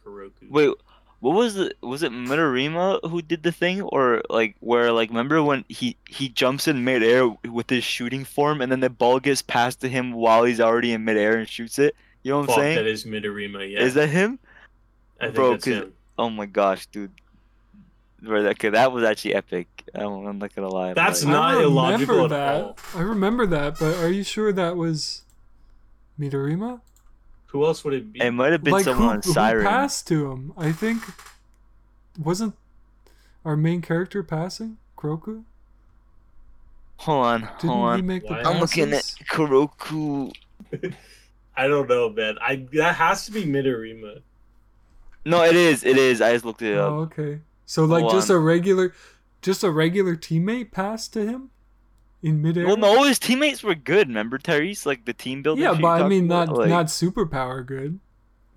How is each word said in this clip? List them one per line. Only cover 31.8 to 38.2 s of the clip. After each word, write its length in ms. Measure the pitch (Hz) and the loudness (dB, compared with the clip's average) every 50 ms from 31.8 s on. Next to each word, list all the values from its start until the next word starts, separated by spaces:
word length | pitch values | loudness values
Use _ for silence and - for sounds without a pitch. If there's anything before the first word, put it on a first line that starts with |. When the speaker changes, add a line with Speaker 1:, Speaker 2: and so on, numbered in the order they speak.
| _ _ _ _ _ _ _ 170 | _ _ _ _ _ _ _ -8
Speaker 3:
wasn't 360 | 147 156 180 196 226 208 - - _ _ _ - - _ _ _ _ _ _ _ _ _ _ _ - | -4 -4 -2 -2 -2 -4 -6 -8 _ _ _ -20 -20 _ _ _ _ _ _ _ _ _ _ _ -6
our 120 | 160 151 | -4 0
main 240 | 151 156 165 175 175 | 0 2 0 0 -2
character 420 | 160 - 165 165 185 185 - 202 175 | -2 -2 -2 -2 -2 -4 -6 -8 -6
passing? 540 | - 165 156 170 185 - - 226 220 220 - _ _ _ - | -6 -6 -6 -6 -8 -8 -10 -12 -12 -14 -16 _ _ _ -10
Kuroku? 460 | - 151 156 165 - 214 220 220 226 - _ _ _ _ _ _ _ _ _ _ _ _ _ - - _ _ - - - - - - - - - - - - - | -6 -6 -6 -6 -8 -10 -12 -14 -16 -20 _ _ _ _ _ _ _ _ _ _ _ _ _ -20 -20 _ _ -20 -20 -20 -20 -20 -20 -20 -20 -20 -20 -20 -20 -8
Speaker 2:
Hold 260 | - 160 151 139 123 | -4 0 0 2 2
on, 140 | 117 117 117 | 2 2 0
Speaker 3:
Didn't 280 | 113 110 - - - 165 | -2 -6 -8 -6 -2 -2
Speaker 2:
hold 240 | 123 120 120 117 117 | 0 0 2 2 0
Speaker 3:
he 60 | 120 | 0
Speaker 2:
on. 60 | 185 | 0
Speaker 3:
make 160 | 185 185 185 | -2 -4 -6